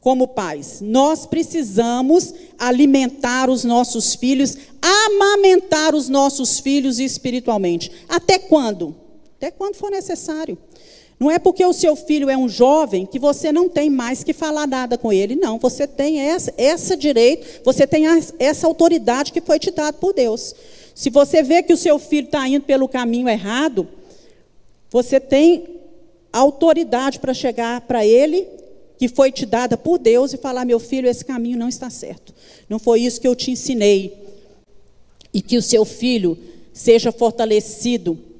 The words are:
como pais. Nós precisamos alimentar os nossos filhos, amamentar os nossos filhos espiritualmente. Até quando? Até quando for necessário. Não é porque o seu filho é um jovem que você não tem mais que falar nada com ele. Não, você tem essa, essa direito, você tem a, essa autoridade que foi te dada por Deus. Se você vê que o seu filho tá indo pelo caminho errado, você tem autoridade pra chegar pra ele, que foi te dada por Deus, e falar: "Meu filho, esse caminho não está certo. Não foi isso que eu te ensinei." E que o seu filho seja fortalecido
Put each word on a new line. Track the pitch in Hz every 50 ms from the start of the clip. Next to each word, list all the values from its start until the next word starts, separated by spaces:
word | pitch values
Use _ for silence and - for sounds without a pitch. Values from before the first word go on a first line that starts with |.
como | _ 254 262 254 254
pais. | 254 262 - 196 170 151 147 143 - - -
Nós | 202 208 220 254 269 294 320 311 -
precisamos | - - 311 320 - - 330 294 214 190 196 233 233 240 247 254 262 311 359 349 - - - - - - -
alimentar | 240 247 254 247 285 277 269 277 262 247 254 - - 240 247 254 262 254
os | 262 240 -
nossos | 240 233 233 247 247 - 233 208 - -
filhos, | - - 247 277 262 277 262 - - - - - -
amamentar | - 330 381 415 440 440 415 403 403 392 415 415 392 381 370 349 370 - - 302 311 320 294
os | 302 262 247
nossos | 269 277 277 277 277 - 262 - - -
filhos | - 269 277 285 262 269 247 226
espiritualmente. | 262 262 254 - - 262 240 254 240 - 226 208 196 175 175 170 - - - - - -
Até | 349 339 - - 392
quando? | 370 - - 311 302 269 226 208 180 175 151 156 _ _ - - - - - _
Até | _ - 311 -
quando | - 381 403 403
for | - - 415 392
necessário. | 381 370 - 349 330 - - 311 311 320 302 202 175 _ _ - - - - - - _ _ _ _
Não | 247 294
é | 320 349
porque | - 381 359 - 370
o | 359 349
seu | 359 - 339 302
filho | - - - 302 302 277 269
é | 269
um | 262 262 247
jovem | 185 - 240 254 285 311 311 247 196 185 190
que | 190 -
você | 254 240 294 285 285 - 320 302
não | 320 359 359
tem | - 311 294 311
mais | 285 262 240 233 254 - -
que | - 302
falar | - 330 311 302 302 302
nada | 285 262 262 254 240 240 233
com | - 226 208
ele. | 185 196 202 240
Não, | 311 392 339 220
você | 226 - 254 240 - 285
tem | 285 - - 277 294 320 302
essa, | 277 285 330 359 - - -
essa | - 220 269 320 330 - - 370
direito, | 320 269 302 277 226 226 240 302 - - - - - -
você | - 262 - 285
tem | 269 - 311 311 311
a, | 330 330 302 - - -
essa | 254 277 311 - -
autoridade | 320 320 320 330 339 339 320 220 220 233 254 285 - -
que | 339
foi | 320 - 320 311
te | - -
dada | 359 - 302 302 302
por | - - 370 392
Deus. | 381 254 233 214 233 - - - - - - - - - - _
Se | - - 285
você | 226 285 285 285 - 320 311
vê | 254 311 339 339
que | 330 339
o |
seu | - - 359 294
filho | 294 - - - 294 269
tá | - - 294 269 254
indo | 269 285 277
pelo | - 277 269 262 262
caminho | - 262 247 240 226 240 247 247
errado, | 220 214 175 196 220 254 294 320 254 202 170 - - - - - - - - - _ _ _ _ _ _ _ - _ _ _ -
você | - 240 247 240 269 269
tem | 269 - - 269 302 330 349 - - - - - - - - - - _ _ _ _ _ -
autoridade | 220 262 285 285 - 330 330 311 311 330 226 226 240 262 277 269 -
pra | - 262 262
chegar | 247 - 262 214 226 233 233 240 240 240
pra | - 254 233 214
ele, | 208 226 240 277 311 302 359 381 - - - - - - - - - _ _
que | 254
foi | 240 247 - 269 269
te | 262 - 269
dada | 214 208 226 247 247 247
por | 233 - 302 349 349
Deus, | 254 226 226 240 262 277 277
e |
falar: | 269 - 277 254 254 254
"Meu | 247 240 233
filho, | 233 233 - 262 254 247
esse | 240 247 -
caminho | - 269 240 233 240 247 240
não | 233 247
está | 254 - - 247
certo. | - - - - - - _ - - _ _ - - - _ _
Não | 208 220
foi | - - 233 226 240
isso | 247 240 -
que | - 262
eu | 247
te | 247 - -
ensinei." | 254 233 - - 262 233 208 208 208 196 190 185 - - - - - - _ _ _ _ _ _ _ - - _ _ _ - _ _ _ - _ _
E | 208
que | - - 247
o | 240 208
seu | - - 220 214
filho | 214 - - 226 247 254 233 190 175 160 - - - - - - - -
seja | - - - 226 233 226 240 220
fortalecido | - 247 226 220 - 233 220 214 208 202 - - - - 240 240 226 175 175 165 160 - - - -